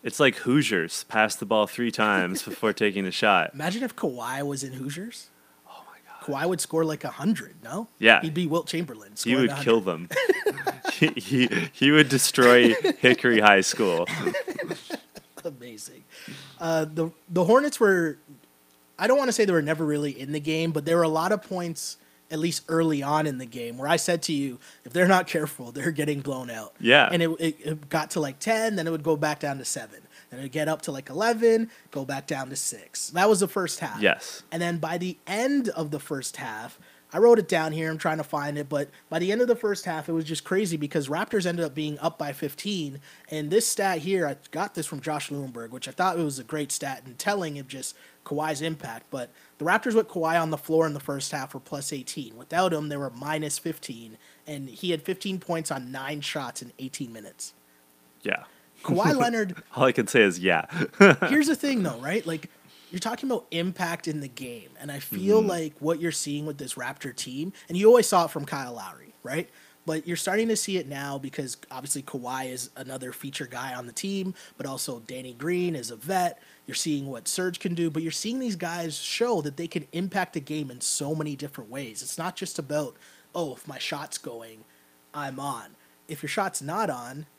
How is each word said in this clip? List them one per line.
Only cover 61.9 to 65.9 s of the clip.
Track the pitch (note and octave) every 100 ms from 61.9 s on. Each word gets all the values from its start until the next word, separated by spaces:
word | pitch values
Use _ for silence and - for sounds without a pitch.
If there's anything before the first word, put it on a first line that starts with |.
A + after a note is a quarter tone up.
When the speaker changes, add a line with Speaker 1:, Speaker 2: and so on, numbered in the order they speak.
| A#2
Speaker 2:
right? | C3+ G#3 E3+
Like, | E3 - _ - - -
you're | F3
talking | A3 A#3+ C#4
about | G#3+ -
impact | E3 F3 F3 F3 E3 E3
in | D#3
the | C#3
game, | - B2+ - - -
and | C#3+
I | C#3
feel | - G3 G3 A3
Speaker 1:
Mm-hmm. | G#3+
Speaker 2:
like | F3 D#3 -
what | D3+